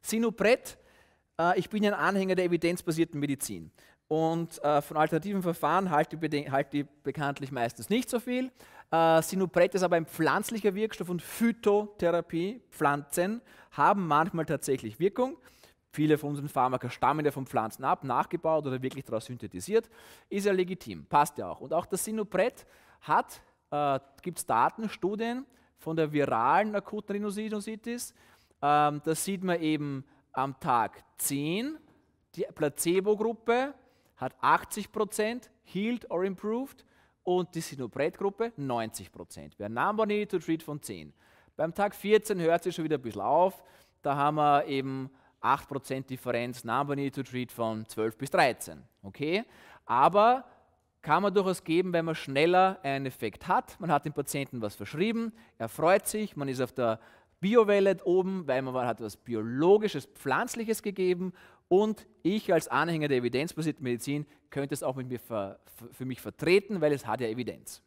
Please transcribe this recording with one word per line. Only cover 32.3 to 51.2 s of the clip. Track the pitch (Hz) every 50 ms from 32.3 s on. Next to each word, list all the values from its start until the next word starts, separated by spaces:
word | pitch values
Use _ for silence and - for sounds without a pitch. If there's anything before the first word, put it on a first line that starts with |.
| _
die | - 190 - -
Placebo-Gruppe | - 202 196 - - - 170 175 190 185 208 214 202 214 226 233 226 _ - 233 247 262 285 277 - _ _ _ _ _ _ _ _
hat | 131 131 - _
achtzig | - 131 156 170 - - - 214 202 -
Prozent | _ 214 214 202 - - 214 214 233 247 - - _ _ _
healed | _ - 185 202 226 247 233 - -
or | - 175 185
improved | 196 190 180 - 208 220 240 269 269 - _ _ _ _ _ _ _ _ _ _
und | - 180 180 180 - -
die | 165
Sinopret-Gruppe | 160 - - 139 131 110 _ 127 139 156 - - 196 196 196 - 226 233 233
neunzig | - 143 135 123 120 113 110 110 - 98 -
Prozent. | _ 85 87 _ - - 73 76 _ _
Wer | 101 104
Number | 113 120 139 185 214 214 220
Needed | 208 208 208 208 208
to | - 180
Treat | 160 - 165 160 -
von | - 147 147
zehn. | - - 107 87 78 73 - _ _ _ _ _ _ _ _
Beim | - 147 165 170
Tag | - 202 208 196
vierzehn | - - 196 214 214 208 - 214 185
hört | 170 160 165 170 -
sie | 190
schon | 165 - 160
wieder | 156 156 139
ein |
bisschen | 127 117 98 101
auf. | 95 113 139 160 180 196 185 - - - - - _ _ _ _
Da | _ 147 139
haben | 143 143 147 151
wir | 151 151 147 143 143 -
eben | - 139 135 131 135 135 135 131 135 _ _ _ _ _ _
acht | - 120 131 - - -
Prozent | - 139 - - 135 135 131 -
Differenz, | 131 123 - 127 120 120 120 123 127 127 -
Number | 117 113 127 143 143 143
Needed | 139 139 135 127
to | - 131
Treat | - 127 127 123 117
von | - - 117 113 110 107 110 -
zwölf | - - 110 113 110 _
bis | 135 135
dreizehn. | - 185 160 135 110 - - - 82 73 65 _ _ _ -
Okay? | 98 92 - 135 151 170 202 240 _ - - - - - - _
Aber | - 113 123 139 170 170 202 208 233 247 262 254 - - _ _ _ _ _ _ _ _ _
kann | - 151 151 170